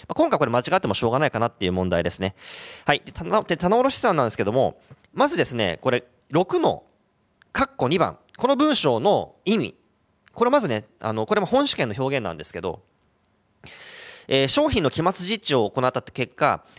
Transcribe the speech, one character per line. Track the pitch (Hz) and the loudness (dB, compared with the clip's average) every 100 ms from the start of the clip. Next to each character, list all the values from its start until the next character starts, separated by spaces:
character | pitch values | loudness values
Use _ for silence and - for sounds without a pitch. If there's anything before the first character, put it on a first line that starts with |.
ま | - | -6
あ、 | |
今 | - 320 | 0 2
回 | 175 | 2
こ | |
れ | 135 | 2
間 | 117 | 2
違 | 127 180 | 2 0
っ | |
て | 139 | 0
も | |
し | 98 | 0
ょ | 120 | 0
う | |
が | 123 | 2
な | |
い | 147 | 2
か | 110 | 0
な | 113 | -2
っ | |
て | - | -2
い | 92 | -2
う | |
問 | 92 92 | 0 0
題 | 87 | 0
で | 85 | 0
す | - | -2
ね。 | 92 - - - - - | -6 -8 -18 -18 -18 -6
は | - | -2
い。 | 147 | -2
で、 | - | -2
棚、 | 175 170 208 | -12 -2 -2
で、 | 214 165 | 0 -2
棚 | 175 226 | 2 2
卸 | 262 | 2
し | - | 0
算 | 240 165 | 0 2
な | |
ん | 120 | 0
で | |
す | - | 0
け | |
ど | 104 | 0
も、 | 123 113 - - - _ | 0 0 -4 -16 -20 _
ま | - 285 | -2 0
ず | 330 | 0
で | 131 | -2
す | 123 | 0
ね、 | 101 82 | -2 -2
こ | 127 | 0
れ、 | 123 - _ _ | -2 -2 _ _
六 | 147 185 359 | -2 0 0
の、 | 254 - - _ _ _ _ _ _ | 0 -2 -8 _ _ _ _ _ _
括 | - 262 - | -4 -4 -2
弧 | 127 | 0
二 | 180 | 2
番。 | 117 - _ - | 0 -4 _ -4
こ | 247 | 0
の | 269 | 2
文 | 302 262 | 2 2
章 | 147 117 | 2 2
の | 165 160 82 _ - | 2 0 -2 _ -2
意 | 214 | 0
味。 | 113 - _ _ _ _ _ | -2 -8 _ _ _ _ _
こ | - | -2
れ | 240 | 2
ま | 285 | 2
ず | 202 | 2
ね、 | 110 - - | -2 -4 -8
あ | 110 | -6
の、 | 107 | -2
こ | 107 | 0
れ | 208 | 0
も | 190 | 2
本 | 254 285 | 0 0
試 | - | 0
験 | 127 | -4
の | 104 | -4
表 | 135 139 | -4 -4
現 | |
な | 101 | -4
ん | 80 | -8
で | |
す | - | -12
け | 87 | -8
ど、 | 90 - _ _ _ _ _ _ _ _ - - - - - - - | -8 -8 _ _ _ _ _ _ _ _ -20 -20 -20 -20 -20 -14 0
え | 135 | 2
ー、 | 135 | 2
商 | - 302 | 2 2
品 | 262 | 2
の | 147 | 0
期 | - | 0
末 | 165 190 180 | -2 -2 -4
実 | 214 | -6
地 | - 139 | 0 2
を | 107 | 2
行 | 135 | 0
っ | 127 | 0
た | 127 | -2
結 | - - 120 | -6 -8 -8
果、 | - 147 95 - | 0 0 0 -4